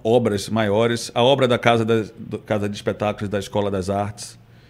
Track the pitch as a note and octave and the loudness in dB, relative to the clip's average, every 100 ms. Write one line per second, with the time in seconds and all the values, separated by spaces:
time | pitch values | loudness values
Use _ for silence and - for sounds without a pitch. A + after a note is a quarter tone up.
0 | A2+ B2 A2 G#2 - A2 G#2+ G2+ A#2 A#2 | 2 4 4 0 -2 0 2 2 2 0
1 | - A#2+ A#2+ C#3 C3 A#2+ A#2+ A#2 A2 A2+ | -2 2 4 4 2 2 4 2 2 0
2 | F#2+ - - G#2+ - G#2+ G#2 G2+ - G2 | -2 -10 -12 -10 -4 -2 -2 -4 -6 -2
3 | G#2 G#2 G#2 G2+ G2 G#2+ G2+ G2 F2+ G2 | -2 -2 -4 -6 -4 -4 -2 -2 -2 -2
4 | G#2 G#2+ - - - - | -4 -8 -16 -18 -20 -20